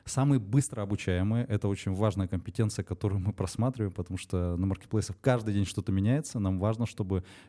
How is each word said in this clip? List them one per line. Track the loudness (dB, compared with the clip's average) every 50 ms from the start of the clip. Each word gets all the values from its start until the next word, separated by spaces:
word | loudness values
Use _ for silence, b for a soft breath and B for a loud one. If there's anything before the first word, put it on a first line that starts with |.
| B
самые | -4 0 2 4 4 4 4
быстро | 2 2 2 2 2 0 -2 -6
обучаемые. | -4 -2 -2 -2 0 2 2 2 2 2 2 0 0 0
Это | 0 0 0 0
очень | -2 -2 -2 -2 0
важная | 2 2 2 2 0 -2 -2
компетенция, | -4 -6 -6 -4 -2 0 0 0 0 -2 -4
которую | -4 -4 -2 0 0 0 0
мы | 0 -2 -2
просматриваем, | -2 -2 -2 -2 0 -2 0 0 -2 -4 -4
потому | -4 -6 -6 -6 -6 -8
что | -6 -2 -2 0 0 0 0
на | 0 0
маркетплейсах | 0 -2 -4 -4 -2 0 0 0 -2 -6 -2
каждый | 2 2 2 2 2 0 0
день | 2 0
что-то | 0 -2 -4 -2 0
меняется. | 0 2 2 2 2 2 0 -4 -4 -2
Нам | 0 0 0 2
важно, | 2 0 0 0 -2
чтобы | -4 -4 -4 -4 -2 -2 -2 -2 B B B B